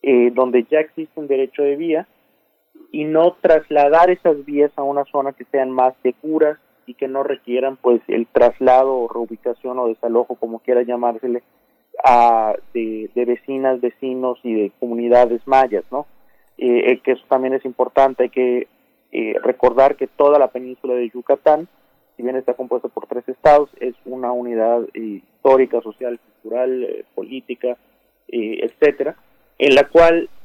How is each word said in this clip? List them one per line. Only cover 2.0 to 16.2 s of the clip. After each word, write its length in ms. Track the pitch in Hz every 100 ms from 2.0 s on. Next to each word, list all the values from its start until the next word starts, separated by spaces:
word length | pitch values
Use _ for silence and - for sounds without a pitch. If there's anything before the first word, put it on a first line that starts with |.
| 202 _ _ _ _ _ _ _ _
y 120 | 151
no 320 | 151 156 170 -
trasladar 680 | 170 160 - 147 143 160 180
esas 360 | 185 180 147
vías 260 | 143 143 147 -
a 60 |
una 220 | 139 139 139
zona 260 | 143 135
que 120 | - -
sean 240 | 139 131
más 240 | 127 127 -
seguras 560 | 127 - 156 156 151 156 _ _ -
y 80 |
que 140 | 240 135
no 140 | 135
requieran, 540 | 127 135 - 123 135 131
pues, 240 | 123 117 -
el 200 | 117 117
traslado 680 | - 120 - 131 127 135 131
o 120 | 117
reubicación 680 | 117 113 113 123 117 127 127
o 100 | 120
desalojo, 480 | 110 117 117 120 123
como 240 | 117 113
quiera 220 | - 123
llamársele, 600 | 123 120 120 113 127 120 _ _ _ _ _ -
a, 520 | 135 120 117 113 110 - -
de, 380 | 120 113 110 110
de 100 | 123
vecinas, 560 | 120 120 - 135 135 127
vecinos 580 | 123 _ 131 127 127 120
y 100 | 123
de 180 | 110 101 _
comunidades 640 | 123 117 120 123 120 117
mayas, 400 | - 135 127 101 -
¿no? 160 | 131 147 _